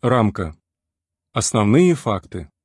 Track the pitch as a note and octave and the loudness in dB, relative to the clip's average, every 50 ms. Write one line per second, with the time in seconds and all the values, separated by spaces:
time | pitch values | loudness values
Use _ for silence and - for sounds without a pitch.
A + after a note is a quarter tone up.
0 | - A#2+ B2 B2 A2+ G#2 G2 - F#2+ D#2+ D#2 _ _ _ _ _ _ _ _ _ | 0 0 0 2 2 0 0 -4 -8 -10 -10 _ _ _ _ _ _ _ _ _
1 | _ _ _ _ _ _ _ B2 A2+ - - A2+ G#2+ G2+ A2 D3 F3+ F3+ E3+ - | _ _ _ _ _ _ _ -6 -6 -2 -2 0 2 2 4 4 4 4 2 0
2 | - A#2+ G#2 F#2+ - - - F2+ D#2+ C#2+ _ _ _ | -2 -6 -6 -6 -8 -10 -14 -14 -14 -14 _ _ _